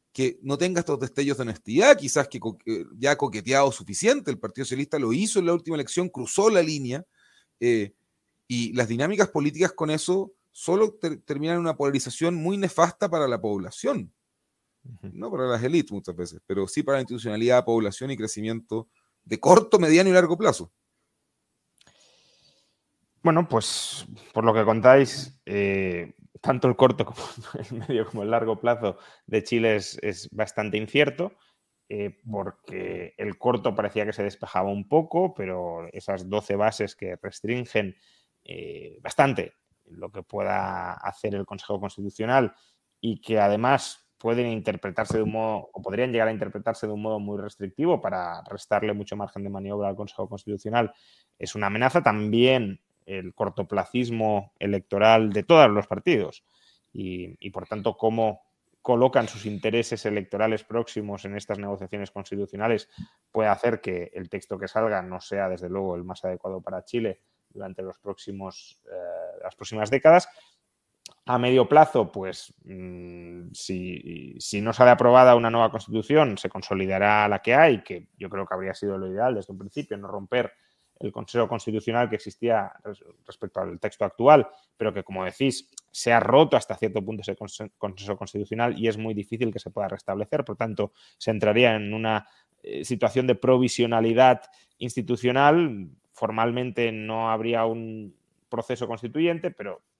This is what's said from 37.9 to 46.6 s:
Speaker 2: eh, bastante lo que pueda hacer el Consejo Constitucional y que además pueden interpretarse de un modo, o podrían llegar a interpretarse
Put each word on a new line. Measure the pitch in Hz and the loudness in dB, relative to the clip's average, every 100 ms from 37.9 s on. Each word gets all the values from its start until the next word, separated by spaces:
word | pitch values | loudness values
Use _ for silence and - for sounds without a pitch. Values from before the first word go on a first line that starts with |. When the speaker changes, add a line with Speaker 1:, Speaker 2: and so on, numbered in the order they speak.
| 92 _ _ _ _ - | -8 _ _ _ _ -18
Speaker 2:
eh, | 87 82 85 80 - | -14 -14 -14 -16 -14
bastante | - - 139 113 - _ _ _ _ | -4 2 2 0 -8 _ _ _ _
lo | 87 92 | -16 -16
que | 98 | -14
pueda | - 104 98 98 92 92 87 | -10 -6 -2 -2 -4 -6 -8
hacer | 87 101 - 107 101 | -10 -12 -8 -6 -6
el | 98 | -8
Consejo | 101 - 101 | -12 -8 -8
Constitucional | 98 - 101 - 110 135 113 - _ _ _ _ | -8 -10 -12 -6 0 2 2 -4 _ _ _ _
y | 117 107 | -8 -6
que | - 110 | -2 2
además | 101 104 123 139 - - _ _ | 2 2 2 2 0 -16 _ _
pueden | 113 120 120 | -2 -2 -2
interpretarse | 113 107 98 101 90 110 110 | -4 -4 -4 -6 -4 -2 -2
de | |
un | 110 | -2
modo, | 110 110 107 - | -2 -2 -4 -8
o | - | -12
podrían | 95 104 127 | -6 -2 0
llegar | 117 110 | 2 0
a | |
interpretarse | 110 101 101 | 0 -6 -6